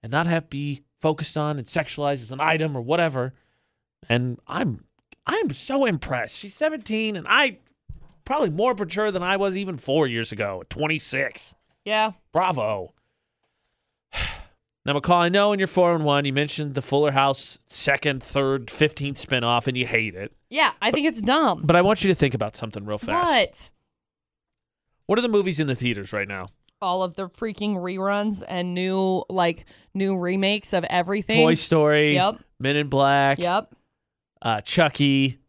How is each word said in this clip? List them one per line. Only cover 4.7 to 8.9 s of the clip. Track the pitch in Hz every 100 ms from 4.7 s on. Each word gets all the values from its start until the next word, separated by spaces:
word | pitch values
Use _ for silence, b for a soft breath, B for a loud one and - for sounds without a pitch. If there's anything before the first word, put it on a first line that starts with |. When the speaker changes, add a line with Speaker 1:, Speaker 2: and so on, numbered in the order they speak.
| 107 _ _ _ _ -
Speaker 1:
I'm | 392 359
so | 139 - 269 262
impressed. | 165 - 127 104 -
She's | 202
seventeen, | - 311 311 208 220 220 196
and | 165
I | 226 277 196 _ _ _ - - _
probably | - 277 240
more | 156 233
mature | 208 185